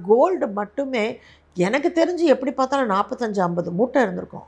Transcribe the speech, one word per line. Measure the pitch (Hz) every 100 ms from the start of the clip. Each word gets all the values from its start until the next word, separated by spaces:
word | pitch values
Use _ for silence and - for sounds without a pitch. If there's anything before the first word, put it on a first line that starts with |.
| 175
gold | 226 339 349 262
மட்டுமே | 202 208 - 277 254 220 254 - - _ 180
எனக்கு | 180 269 294 320
தெரிஞ்சு | 330 349
எப்படி | 330 254 269
பார்த்தாலும் | 254 262 277 240
நாற்பத்தஞ்சு, | 196 208 247 233 202
ஐம்பது | 175 175 175
மூட்டை | 175 247 -
இருந்திருக்கும். | - 180 - -